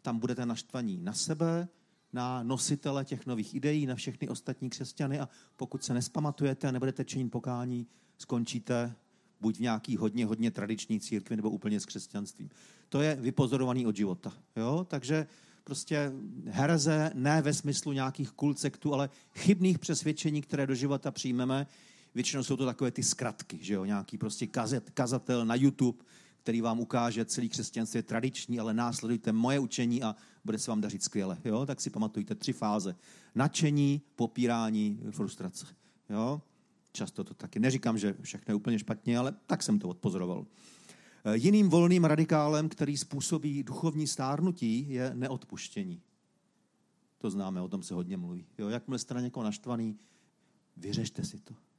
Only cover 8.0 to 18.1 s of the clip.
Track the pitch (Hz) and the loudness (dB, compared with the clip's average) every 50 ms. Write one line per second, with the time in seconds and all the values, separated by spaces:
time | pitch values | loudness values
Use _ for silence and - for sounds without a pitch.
8 | _ _ _ _ - - 131 120 117 - - 123 - - 127 120 120 120 117 _ | _ _ _ _ -6 -2 -2 0 0 -2 -4 -6 -2 0 0 0 0 -2 -6 _
9 | _ _ _ _ _ _ _ _ 104 113 107 - 120 123 113 107 - - 117 - | _ _ _ _ _ _ _ _ 0 0 0 2 0 0 0 0 0 -2 -2 0
10 | 113 107 101 123 117 104 113 110 117 113 - - 101 101 113 104 - - 113 101 | 0 0 2 0 0 0 2 2 0 0 0 -2 -2 -2 -4 -4 -2 -2 -2 -2
11 | - - 113 101 95 - 120 107 104 110 104 98 - 104 104 101 - - - 104 | -2 -2 -2 -2 -2 -2 -4 -2 0 -2 -2 0 0 0 0 0 -2 -4 -10 -12
12 | - - - - 202 190 - - - 151 - - - - - - _ _ - 143 | -10 -8 -8 -8 -8 -8 -10 -14 -16 -16 -16 -20 -20 -20 -20 -20 _ _ 0 2
13 | 147 156 151 131 117 127 135 - 135 117 135 127 131 127 123 131 123 113 101 98 | 2 2 2 0 -2 0 4 4 4 4 4 2 2 2 2 2 2 2 2 2
14 | 104 98 87 - - 104 - - - _ _ 113 110 120 143 170 185 - - 139 | 2 0 0 -4 -6 -12 -12 -12 -20 _ _ -2 0 2 2 0 0 -2 -4 -6
15 | 120 127 156 156 151 - - - - - - _ _ - 139 - - - 156 147 | 0 2 2 2 2 -2 -10 -20 -20 -20 -20 _ _ -8 -8 -8 -2 0 0 0
16 | 143 139 131 135 104 - - - - - 104 117 139 151 170 156 139 160 156 156 | 0 0 -2 -6 -10 -10 -10 -10 -10 -4 0 2 4 6 6 6 6 4 4 4
17 | 151 160 - 131 127 147 151 160 135 147 147 - - 143 135 - - 151 139 135 | 2 2 0 2 4 4 6 6 4 4 0 0 0 -2 -2 0 -2 -2 -2 0
18 | 131 131 | -2 -2